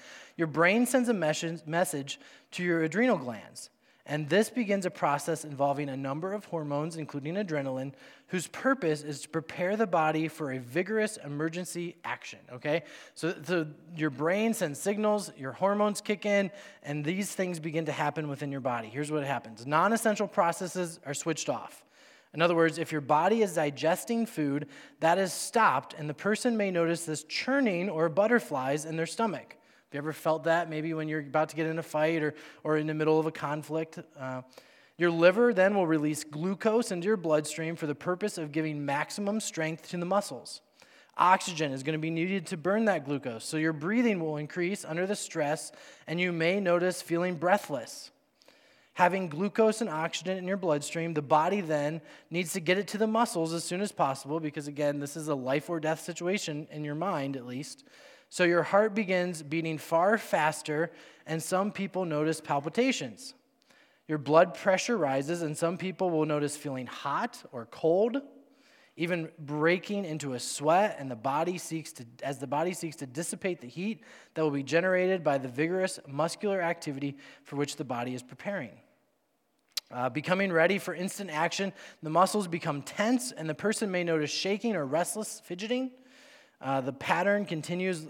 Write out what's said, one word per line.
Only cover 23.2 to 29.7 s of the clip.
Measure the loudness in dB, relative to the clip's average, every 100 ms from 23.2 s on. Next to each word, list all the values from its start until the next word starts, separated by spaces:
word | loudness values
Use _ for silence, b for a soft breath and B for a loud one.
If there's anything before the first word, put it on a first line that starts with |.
| 4 4
is | 2 2
digesting | 0 2 0 0 0 -2 -2
food, | 0 0 0 -4 B B B
that | 2 4
is | 2
stopped, | -2 0 4 6 4 -2 -8
and | -8
the |
person | -4 -2 0 0 0
may | 0
notice | 2 2 0 -4
this | -6 -6
churning | -6 0 2 2 2 -2
or | 0 2
butterflies | 4 4 4 2 -2 0 -2 -2
in | -4
their | -4
stomach. | 0 -2 -2 -10 -20
Have | _